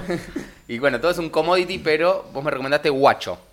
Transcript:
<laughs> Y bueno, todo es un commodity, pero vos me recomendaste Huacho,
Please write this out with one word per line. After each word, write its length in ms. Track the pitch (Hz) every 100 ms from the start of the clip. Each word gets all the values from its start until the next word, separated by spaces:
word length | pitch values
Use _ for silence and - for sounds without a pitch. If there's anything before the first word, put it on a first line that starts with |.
| - 170 -
<laughs> 380 | - - - -
Y 120 | 117
bueno, 200 | 135 120
todo 120 | 160
es 60 | 170
un 120 | 160
commodity, 480 | 156 165 185 180 190
pero 500 | 156 156 175 190 -
vos 100 | 135
me 80 | 147
recomendaste 380 | 135 135 147 156
Huacho, 480 | 135 135 104 - 85 -